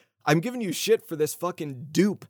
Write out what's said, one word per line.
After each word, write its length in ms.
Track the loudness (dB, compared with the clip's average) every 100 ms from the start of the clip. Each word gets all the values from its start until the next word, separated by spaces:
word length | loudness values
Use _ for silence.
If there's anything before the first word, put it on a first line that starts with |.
| _ _ 2
I'm 160 | 2
giving 180 | 2 -4
you 140 | -4
shit 340 | -2 2 2 0
for 80 | -2
this 180 | -2
fucking 540 | -2 -6 -6 -10 -10 -4
dupe, 320 | 2 2 2